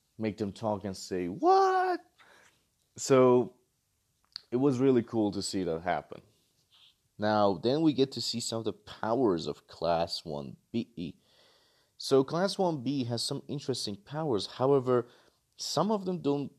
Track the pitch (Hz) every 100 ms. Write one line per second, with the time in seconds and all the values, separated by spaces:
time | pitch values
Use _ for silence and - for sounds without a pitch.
0 | _ - 110 95 101 95 113 101 101 92
1 | - 92 90 117 330 381 381 381 370 349
2 | - _ - - _ _ _ _ _ -
3 | - 131 127 123 113 - _ _ _ _
4 | _ _ _ - - 123 143 123 135 127
5 | 113 117 104 98 92 98 87 82 87 78
6 | - - - _ _ _ _ _ _ _
7 | _ - 104 107 101 87 117 147 160 131
8 | 135 120 - 117 - 113 110 - - -
9 | 107 123 117 85 73 76 - - 82 82
10 | 85 - 85 73 67 - _ 117 - -
11 | 82 - _ _ _ _ _ _ _ -
12 | - 135 135 160 196 196 180 156 120 143
13 | 117 117 - 139 - 147 - 123 - 101
14 | - 147 156 104 - - 131 143 127 123
15 | - - _ _ _ - - - 190 214
16 | 185 180 147 143 139